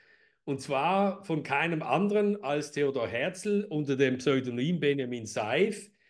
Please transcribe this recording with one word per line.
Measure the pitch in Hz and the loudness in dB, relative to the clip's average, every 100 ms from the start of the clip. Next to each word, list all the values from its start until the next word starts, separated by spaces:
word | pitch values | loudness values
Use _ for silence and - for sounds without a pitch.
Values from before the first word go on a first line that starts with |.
| _ _ _ _ | _ _ _ _
Und | - 135 | -6 -6
zwar | 135 135 151 190 202 190 | -2 0 2 2 2 -2
von | - 160 | -4 -4
keinem | - 139 165 165 | 0 0 2 0
anderen | - 143 202 208 208 202 | 0 2 2 2 2 0
als | 135 147 143 | -2 -2 -2
Theodor | - 143 131 110 | 0 0 0 -2
Herzl | 117 156 180 208 202 202 | -2 -4 -4 0 0 0
unter | 151 143 131 | -2 0 2
dem | 135 127 | 4 4
Pseudonym | 151 135 123 120 143 175 | 2 2 0 -2 0 2
Benjamin | 143 139 123 123 107 | 2 0 -2 -6 -6
Seif, | 120 107 139 220 - - _ _ | -4 -2 2 2 0 -12 _ _